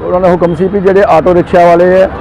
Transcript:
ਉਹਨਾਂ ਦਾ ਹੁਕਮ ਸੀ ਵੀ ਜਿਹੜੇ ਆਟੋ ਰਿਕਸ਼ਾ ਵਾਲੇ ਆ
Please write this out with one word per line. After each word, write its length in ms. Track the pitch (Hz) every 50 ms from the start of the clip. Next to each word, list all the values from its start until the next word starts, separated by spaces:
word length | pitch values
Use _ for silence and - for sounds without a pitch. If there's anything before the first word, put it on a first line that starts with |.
| 160
ਉਹਨਾਂ 180 | 170 180 180
ਦਾ 80 | 185 180
ਹੁਕਮ 260 | 175 170 175 175 175
ਸੀ 120 | 147 185 196
ਵੀ 120 | 208 202
ਜਿਹੜੇ 240 | 180 196 185 196 202 165
ਆਟੋ 260 | 165 160 156 180 180
ਰਿਕਸ਼ਾ 320 | 175 170 - - 180 175
ਵਾਲੇ 380 | 175 175 170 175 180 180 190 190
ਆ 60 | 196 - -